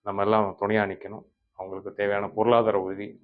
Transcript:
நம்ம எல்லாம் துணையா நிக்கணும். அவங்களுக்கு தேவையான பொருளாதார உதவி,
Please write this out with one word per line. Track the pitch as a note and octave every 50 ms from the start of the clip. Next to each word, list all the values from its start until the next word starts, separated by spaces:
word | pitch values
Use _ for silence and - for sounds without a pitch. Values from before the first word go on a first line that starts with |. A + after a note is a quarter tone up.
| -
நம்ம | G2+ G2 G2+ G2
எல்லாம் | G#2 A2 G#2+ G#2 G2 F#2 -
துணையா | G2+ G2+ G#2+ A2 G#2
நிக்கணும். | G2 F#2+ - - G2 G#2 G2+ - _ _ _ _ _ _
அவங்களுக்கு | - F#2+ F#2+ F#2+ F#2+ F#2 G2+ -
தேவையான | - G#2 G2+ G2+ G2+ G2+ F#2+
பொருளாதார | - G#2+ G#2+ A#2 A#2+ A#2 A2+ A2 G2+ G2
உதவி, | F#2 F#2 F#2+ G2 G#2 - - -